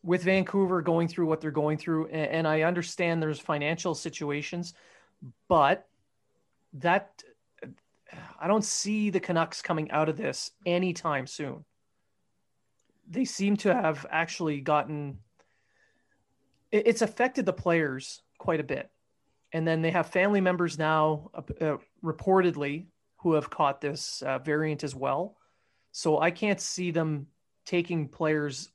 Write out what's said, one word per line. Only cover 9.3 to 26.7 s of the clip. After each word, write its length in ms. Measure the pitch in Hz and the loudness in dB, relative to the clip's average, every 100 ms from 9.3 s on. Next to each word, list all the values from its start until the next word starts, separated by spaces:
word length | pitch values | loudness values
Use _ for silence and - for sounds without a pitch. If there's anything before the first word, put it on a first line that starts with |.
| 165 165 - | 0 0 -4
coming 300 | - 160 156 | -4 -2 0
out 180 | 151 156 | 0 0
of 80 | 156 | 0
this 360 | 139 135 - _ | -6 -6 -12 _
anytime 600 | 180 175 185 170 165 143 131 | -2 0 0 -2 -2 -4 -4
soon. 400 | - 143 131 - _ _ _ _ _ _ _ _ _ _ _ _ _ - | -8 -10 -10 -18 _ _ _ _ _ _ _ _ _ _ _ _ _ -8
They 200 | 170 262 | -4 -4
seem 320 | - 202 208 | 0 0 2
to 160 | 202 | 2
have 320 | 240 170 147 143 | 2 2 -2 -2
actually 520 | 160 165 - 165 143 | -2 -2 -4 -4 -4
gotten, 560 | 135 151 143 151 143 131 _ _ _ _ _ _ _ _ _ _ _ _ _ _ _ | 0 0 0 -6 -8 -12 _ _ _ _ _ _ _ _ _ _ _ _ _ _ _
it, 140 | 214 214 | 4 4
it's 160 | 226 | 4
affected 420 | 214 - 254 262 | 0 2 0 0
the 80 | 190 | -2
players 680 | - 180 170 151 131 - - _ _ | 0 2 2 2 -4 -10 -18 _ _
quite 220 | - 160 | -2 -2
a 40 | |
bit. 260 | 139 131 - _ _ _ _ _ _ | -2 -6 -6 _ _ _ _ _ _
And 160 | 165 160 | -2 0
then 140 | 160 | 2
they 80 | 165 | 2
have 160 | 180 165 | 0 0
family 340 | 185 196 202 | 2 4 4
members 380 | 185 180 170 147 | 4 2 -2 0
now, 520 | 156 156 156 151 147 | 2 4 2 0 -6
uh, 80 | - 147 - | -16 -12 -4
uh, 160 | 156 143 - _ | -2 -2 -8 _
reportedly, 840 | 165 156 - 190 180 143 143 147 190 _ _ _ | -8 -4 4 4 4 2 -4 -4 -10 _ _ _
who 100 | 170 | 2
have 180 | 156 147 | 2 0
caught 300 | - 147 139 | 0 0 2
this, 420 | 147 139 - - | -4 -4 -8 -8
uh, 160 | 135 131 | -4 -4
variant 460 | 139 151 156 147 | 0 0 0 -2
as 100 | 147 | -6
well. 420 | 131 135 139 196 _ _ _ _ _ _ | -4 -2 -2 -4 _ _ _ _ _ _
So 300 | - 165 151 | -4 0 2
I 100 | 165 | 2
can't 300 | 175 214 196 | 0 0 0
see 320 | - | -2